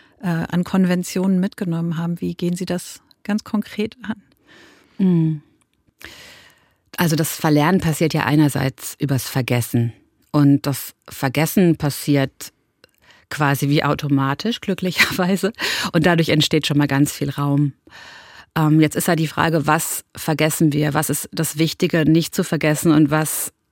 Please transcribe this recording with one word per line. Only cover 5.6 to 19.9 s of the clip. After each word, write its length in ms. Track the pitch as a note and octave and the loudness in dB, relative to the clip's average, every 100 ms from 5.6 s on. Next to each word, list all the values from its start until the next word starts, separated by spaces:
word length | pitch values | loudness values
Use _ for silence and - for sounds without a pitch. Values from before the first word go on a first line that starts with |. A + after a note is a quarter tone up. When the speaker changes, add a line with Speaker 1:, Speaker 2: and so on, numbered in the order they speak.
| _ _ _ _ - - - - - _ _ _ _ - | _ _ _ _ -20 -20 -20 -20 -20 _ _ _ _ -2
Speaker 2:
Also 180 | E3 D#3 | 0 0
das 200 | D#3+ - | -2 -2
Verlernen 460 | E3 D3 D3+ F#3+ | 2 4 4 2
passiert 320 | E3 D#3 D#3+ | 0 0 0
ja 120 | D#3 - | 0 2
einerseits 720 | D3+ D3 C#3 C#3 - - - | 4 4 2 -4 -4 -16 -6
übers 280 | C#3 C3+ - | -2 -2 -2
Vergessen. 640 | C3+ A#2 B2 - A#2+ A#2 - _ _ _ | -4 0 -2 0 0 -2 -6 _ _ _
Und 360 | D3 C#3+ C#3 D3 | 4 4 4 0
das 260 | C3+ - _ - | -6 -10 _ -20
Vergessen 680 | - C3+ C3+ D#3+ - F3 D#3 | -6 -4 0 0 4 4 2
passiert 760 | D3 - - C#3+ C3+ _ - _ _ _ _ _ _ _ _ | -2 -4 0 0 0 _ -20 _ _ _ _ _ _ _ _
quasi 400 | - D3 C#3 C#3+ | -2 0 2 2
wie 140 | D3+ | 2
automatisch, 800 | C#3+ D3 C#3+ C#3 C3+ C#3+ A3 A#3+ | 2 -2 0 0 0 -2 -4 -4
glücklicherweise. 920 | - F#3 F#3 - - - F3+ G3 G3 - - - E3+ | -6 -4 -4 -2 -2 0 0 0 -2 -4 -6 -6 -2
Und 120 | E3+ F3 | 2 4
dadurch 240 | E3+ D#3+ | 2 2
entsteht 380 | D#3 - D#3 - | 2 2 0 0
schon 100 | D3 | 0
mal 100 | D3 | 2
ganz 240 | C#3 C#3+ | 2 0
viel 160 | - C#3+ | 0 -6
Raum. 440 | C#3+ C#3+ C#3+ D3 - _ - - - - - - - | -2 0 2 0 -4 _ -20 -20 -20 -20 -20 -8 0
Ähm, 240 | D#3 D#3 | 4 4
jetzt 140 | D3+ - | 4 0
ist 120 | - | 0
ja 80 | E3 | 0
die 120 | D#3 | -2
Frage, 400 | - D#3+ D#3+ D3 | 0 0 0 2
was 360 | D#3 - | 2 0